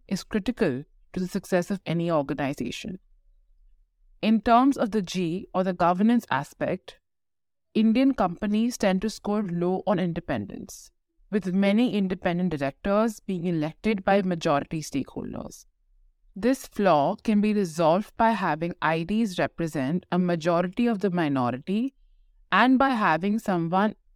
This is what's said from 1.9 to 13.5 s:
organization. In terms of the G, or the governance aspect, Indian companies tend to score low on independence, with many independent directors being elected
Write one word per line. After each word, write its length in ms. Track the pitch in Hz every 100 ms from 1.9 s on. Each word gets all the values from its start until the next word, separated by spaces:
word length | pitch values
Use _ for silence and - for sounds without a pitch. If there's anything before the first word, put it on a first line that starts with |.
| 165 170
organization. 880 | 160 143 143 139 147 - - - 185 _ _ _ _ _ _ _ _ _ _ _ -
In 180 | 202 220
terms 380 | 240 233 269 269
of 140 | 226
the 100 | 214
G, 440 | 180 185 175 180 -
or 120 | 269
the 100 | 285
governance 500 | 180 170 180 214 240 -
aspect, 680 | 135 143 - 147 180 - - _ _ _ _ _ _ _
Indian 400 | 214 220 226 269
companies 640 | 262 190 175 208 214 233 -
tend 240 | 208 185
to 80 | 214
score 320 | - - 208
low 400 | 196 170 175 185 -
on 120 | 214
independence, 920 | 180 165 - 127 104 - - - - _ _ _ -
with 220 | 208 185
many 400 | 185 196 208 240
independent 640 | 202 190 180 185 170 180 151
directors 640 | 139 - 202 202 226 208
being 240 | - 185
elected 580 | 175